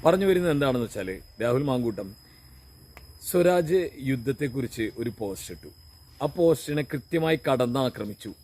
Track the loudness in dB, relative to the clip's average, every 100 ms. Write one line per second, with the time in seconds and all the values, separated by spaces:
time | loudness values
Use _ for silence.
0 | 4 4 4 4 4 2 2 2 -2 -4
1 | -6 -8 -12 -4 0 0 0 0 -2 -4
2 | -10 -14 -20 -20 -20 -20 -20 -20 -20 -20
3 | -20 -16 -2 2 4 4 2 0 0 -4
4 | -4 -2 -2 -2 -4 -4 -6 -4 -6 -4
5 | -8 -6 -8 -8 -12 -14 -16 -20 -20 -20
6 | -20 -6 -6 2 4 4 0 -4 -2 -6
7 | -2 0 2 0 2 2 2 0 -2 -2
8 | -10 -10 -12 -14